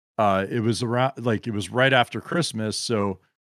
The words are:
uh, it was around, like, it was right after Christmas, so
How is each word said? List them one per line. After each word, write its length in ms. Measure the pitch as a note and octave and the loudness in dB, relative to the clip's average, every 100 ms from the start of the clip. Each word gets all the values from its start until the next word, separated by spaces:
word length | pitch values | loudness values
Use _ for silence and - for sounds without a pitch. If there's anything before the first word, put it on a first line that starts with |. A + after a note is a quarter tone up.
| _ - | _ 0
uh, 280 | G#2 F#2+ G2 | 2 2 0
it 120 | A#2+ | 0
was 200 | A2 G#2+ | 0 0
around, 300 | A#2 A#2+ C3 - | -2 0 0 -2
like, 300 | A#2+ G#2 A#2 | -2 -2 -4
it 40 | |
was 180 | G#2 G2 | -6 -4
right 220 | A2+ C3+ | 2 4
after 300 | C3 A#2+ A2 | 4 2 -4
Christmas, 560 | - F3 - A2 G#2+ - | -4 -4 -2 -4 -4 -4
so 420 | - A2 G2+ F#2+ _ _ | -2 0 0 -4 _ _